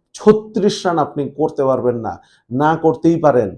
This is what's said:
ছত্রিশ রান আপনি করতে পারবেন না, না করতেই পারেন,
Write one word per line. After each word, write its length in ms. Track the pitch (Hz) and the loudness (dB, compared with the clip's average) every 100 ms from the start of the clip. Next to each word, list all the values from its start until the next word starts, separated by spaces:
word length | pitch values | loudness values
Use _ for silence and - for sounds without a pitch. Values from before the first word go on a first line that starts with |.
| _ | _
ছত্রিশ 720 | - 214 214 214 226 202 208 190 | 0 2 2 0 -2 -2 0 -2
রান 140 | 165 | -2
আপনি 300 | 139 - 135 | -2 -4 -8
করতে 340 | - 156 156 | -4 -4 0
পারবেন 320 | - 127 120 120 | 0 0 0 -2
না, 260 | 107 85 _ _ _ | -6 -10 _ _ _
না 240 | 123 151 160 | -2 0 2
করতেই 440 | 165 156 165 165 | 0 2 0 2
পারেন, 380 | 156 123 104 | 2 2 0